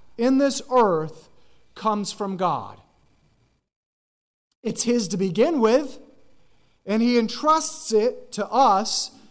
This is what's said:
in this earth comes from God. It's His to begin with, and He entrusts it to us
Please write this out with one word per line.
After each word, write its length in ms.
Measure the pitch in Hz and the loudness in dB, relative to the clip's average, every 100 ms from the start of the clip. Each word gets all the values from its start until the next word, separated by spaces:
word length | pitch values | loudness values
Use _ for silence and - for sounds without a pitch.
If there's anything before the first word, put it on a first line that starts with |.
| - - | -16 -2
in 200 | 240 262 | 2 4
this 240 | 277 - - | 2 0 0
earth 580 | 254 214 160 156 - - - - - _ - | 4 4 2 -4 -12 -20 -20 -20 -20 _ -6
comes 360 | 220 208 196 | -2 -2 -4
from 260 | - 202 190 | -6 -6 -2
God. 420 | 180 135 98 101 _ _ _ _ _ _ _ _ _ _ _ _ _ _ _ _ _ _ | -2 -2 -6 -16 _ _ _ _ _ _ _ _ _ _ _ _ _ _ _ _ _ _
It's 220 | 233 - | -8 -4
His 240 | - 240 185 | -2 0 -2
to 80 | 180 | -2
begin 420 | 190 170 285 311 | -2 0 0 2
with, 400 | 220 254 294 - - _ - - _ _ _ _ - | 2 2 0 -12 -20 _ -20 -20 _ _ _ _ -6
and 160 | 220 | -2
He 160 | 233 240 | 2 2
entrusts 720 | 226 - 302 311 285 - - | 0 -2 2 2 0 -8 -2
it 400 | 220 233 - - | 0 0 -2 -10
to 140 | - 196 | -8 -2
us 640 | 226 262 190 220 - - - - | 2 4 4 0 -4 -6 -12 -20